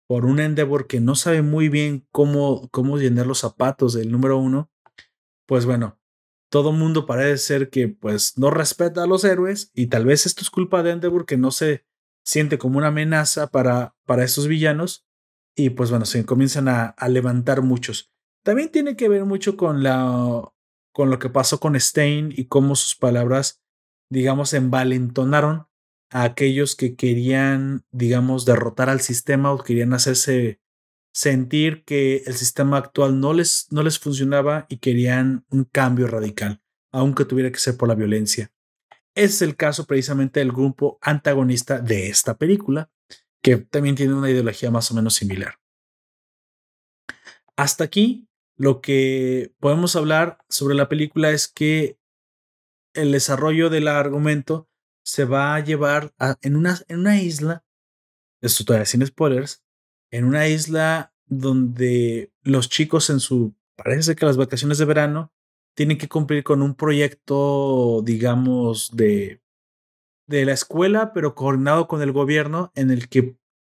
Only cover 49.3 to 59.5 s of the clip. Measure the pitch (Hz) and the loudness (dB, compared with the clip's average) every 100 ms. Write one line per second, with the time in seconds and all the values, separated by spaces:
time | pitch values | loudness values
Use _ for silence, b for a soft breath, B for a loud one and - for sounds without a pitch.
49.3 | 127 - _ 143 151 175 175 156 156 170 | -2 -6 _ 0 0 0 0 0 2 0
50.3 | - - - 139 143 139 151 151 - 156 | -4 -10 -4 0 0 0 -2 -4 0 0
51.3 | 151 - - 151 156 147 - _ _ _ | 0 -2 -2 0 0 -2 -6 _ _ _
52.3 | _ _ _ _ _ _ - 151 139 131 | _ _ _ _ _ _ -2 0 0 0
53.3 | 135 151 160 165 156 151 147 143 143 151 | 0 0 2 2 2 0 0 0 0 0
54.3 | 147 135 160 160 _ _ _ - - 135 | 0 -2 -6 -8 _ _ _ -8 -2 0
55.3 | 135 143 151 151 151 143 147 147 - 131 | 0 0 -2 -2 -2 0 0 -2 -4 -4
56.3 | 131 139 143 175 180 - 170 190 208 180 | -2 -2 0 2 0 -4 -2 2 2 0
57.3 | 151 156 170 _ _ _ _ _ _ _ | -4 -4 -6 _ _ _ _ _ _ _
58.3 | _ 123 - 110 113 107 123 135 - 156 | _ -2 -2 2 0 2 0 0 0 0
59.3 | 127 143 | 0 -4